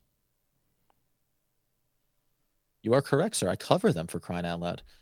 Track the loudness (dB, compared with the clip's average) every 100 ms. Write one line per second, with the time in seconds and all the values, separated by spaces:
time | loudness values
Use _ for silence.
0 | _ _ _ _ _ _ _ _ _ _
1 | _ _ _ _ _ _ _ _ _ _
2 | _ _ _ _ _ _ _ _ 2 2
3 | 4 0 0 0 -2 -2 2 2 4 0
4 | -2 -8 -6 -6 -4 -4 -4 -6 -12 -16